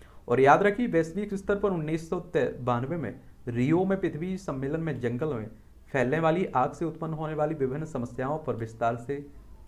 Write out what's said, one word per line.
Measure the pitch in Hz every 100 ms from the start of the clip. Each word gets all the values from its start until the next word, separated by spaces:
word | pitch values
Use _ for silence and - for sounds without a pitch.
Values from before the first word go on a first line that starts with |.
| - - -
और | 123
याद | 135 165
रखिए, | 202 202 240
वैश्विक | 165 160 190 208
स्तर | 196 - 202
पर | 202
उन्नीस | 175 151 160 160
सौ | 180 - 156
बानवे | 123 - 123 120 135 175
में | 113 - - - -
रियो | 120 131 170 190
में | 190
पृथ्वी | 170 151 180 185
सम्मेलन | - 135 135 160
में | 160 143
जंगल | 120 123 156
में | 120 107 - - - -
फैलने | 135 123 151
वाली | 160 175 -
आग | 127 127
से | - 165
उत्पन्न | 160 160
होने | 156 156
वाली | 151 151 156
विभिन्न | 131 143 -
समस्याओं | 127 120 - 131 156
पर | 139 110
विस्तार | 110 - 117 120
से | 123 143 143 - - -